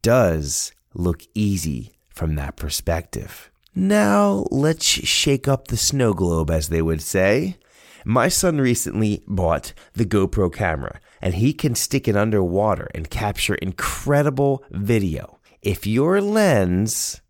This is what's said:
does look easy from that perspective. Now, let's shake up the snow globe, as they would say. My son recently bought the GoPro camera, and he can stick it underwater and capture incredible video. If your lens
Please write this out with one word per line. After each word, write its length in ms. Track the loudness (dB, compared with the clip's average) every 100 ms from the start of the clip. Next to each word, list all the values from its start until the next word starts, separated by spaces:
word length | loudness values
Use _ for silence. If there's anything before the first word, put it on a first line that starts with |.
does 680 | 4 4 4 2 -2 -6 -6 _ _
look 300 | -4 -2 -2 -6
easy 580 | -2 0 0 -2 -6 -10 _ _
from 240 | -6 -4
that 220 | -4 -6 -8
perspective. 920 | -8 -6 -2 -4 -4 -10 -12 -16 -20 _ _
Now, 720 | -2 2 4 4 4 4 2 0
let's 340 | 0 0 0
shake 640 | 0 -2 0 0 2 2 2
up 200 | 0 -2
the 100 | -2
snow 340 | 0 2 2
globe, 380 | 2 2 2 2
as 180 | 0 0
they 140 | 0
would 180 | 0 -2
say. 560 | -2 0 2 2 0 -8 _ _ -20 -12 0
My 200 | 2 2
son 320 | 2 0 2
recently 640 | 2 0 -2 -2 0 -2 -4
bought 460 | -2 0 0 -4 -18 -16
the 100 | -4 0
GoPro 480 | 2 0 0 -2
camera, 460 | 0 -4 -2 -8 -14 _ _
and 140 | -4
he 180 | 0 0
can 220 | 0 -2
stick 320 | -2 -2 -2 0
it 100 | 0
underwater 720 | 2 2 2 2 0 0 -4
and 160 | -10 -6
capture 460 | -4 -4 -4 -4 -2
incredible 1080 | -4 -6 -8 -6 0 2 2 2 0 0 -4
video. 720 | -8 0 2 0 -4 -10 _ _ _
If 280 | -4 -4 -2
your 320 | 0 2 2
lens 1000 | 2 2 4 4 4 2 0 -2 -6 -10 _